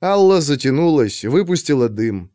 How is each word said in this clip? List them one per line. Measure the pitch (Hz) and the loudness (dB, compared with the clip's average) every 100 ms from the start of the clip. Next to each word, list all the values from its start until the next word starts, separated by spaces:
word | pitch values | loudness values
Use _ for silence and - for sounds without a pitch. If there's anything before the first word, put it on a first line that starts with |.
Алла | 180 202 190 190 | -2 2 4 4
затянулась, | 143 139 135 135 170 151 107 - | 2 -2 0 0 2 2 0 -2
выпустила | 107 160 175 175 - 139 120 | -2 0 0 -2 -2 0 0
дым, | 104 113 98 90 | -2 -4 -4 -10